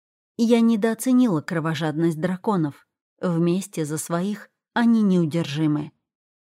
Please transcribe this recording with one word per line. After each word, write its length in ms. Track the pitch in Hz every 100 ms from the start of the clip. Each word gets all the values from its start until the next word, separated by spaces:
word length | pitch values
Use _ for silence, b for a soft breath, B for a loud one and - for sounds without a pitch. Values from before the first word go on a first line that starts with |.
| _ _ _ -
Я 240 | 226 233
недооценила 800 | 226 226 226 220 262 247 247 160
кровожадность 800 | - 170 160 151 160 151 165 156
драконов. 640 | 180 185 - 196 151 - _ _ _ _
Вместе 640 | 185 165 170 185 - -
за 140 | 147 156
своих 520 | - 170 196 208 - _ _
они 280 | 233 233 226
неудержимы. 920 | 208 180 160 165 147 143 156 147 151 - _ _ _ _ _ _